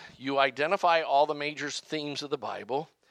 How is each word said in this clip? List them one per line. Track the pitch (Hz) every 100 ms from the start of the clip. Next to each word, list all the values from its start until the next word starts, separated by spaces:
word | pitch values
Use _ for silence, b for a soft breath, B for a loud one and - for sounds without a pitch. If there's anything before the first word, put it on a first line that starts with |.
| - -
you | 131 139
identify | 139 123 151 196 175 165
all | 143 139 151
the |
major | 147 147 143 143
themes | - - 156 147 139
of | 143
the | 143
Bible, | 110 101 104 135 160 _ b